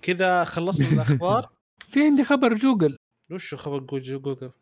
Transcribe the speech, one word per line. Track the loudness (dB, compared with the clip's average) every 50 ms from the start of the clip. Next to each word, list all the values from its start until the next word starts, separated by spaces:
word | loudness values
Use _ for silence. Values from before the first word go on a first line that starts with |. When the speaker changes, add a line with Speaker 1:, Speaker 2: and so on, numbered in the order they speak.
Speaker 1:
كذا | -2 -4 -2 0 2 2 2 2 0
خلصنا | 0 -2 -4 -2 -2 0 0 2 2
الأخبار. | 2 0 2 0 0 0 2 0 0 0 -2 -4 _ _ _ _
Speaker 2:
<laughs> | _ _ -20 _
في | 0 2 4
عندي | 4 4 4 4
خبر | 2 2 2 4 2 2
جوجل. | 2 2 0 2 2 2 0 0 -2 _ _ _ _ _ _
Speaker 1:
وشو | -14 -14 -12 -12 -14 -12
خبر | -10 -8 -8 -8
جوجل، | -8 -6 -8 -8 -8 -8 -10 -8
جوجل؟ | -8 -8 -8 -8 -10 -18 _ _